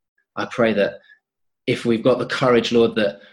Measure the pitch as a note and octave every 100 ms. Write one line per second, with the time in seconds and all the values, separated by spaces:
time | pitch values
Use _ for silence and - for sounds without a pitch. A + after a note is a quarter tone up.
0 | _ _ _ - G#2 - A2+ G2+ G2 -
1 | _ _ _ _ _ _ - - A#2+ A2+
2 | B2+ B2 A#2+ - C3 A#2+ A2+ A#2+ A2+ A2+
3 | G#2 - -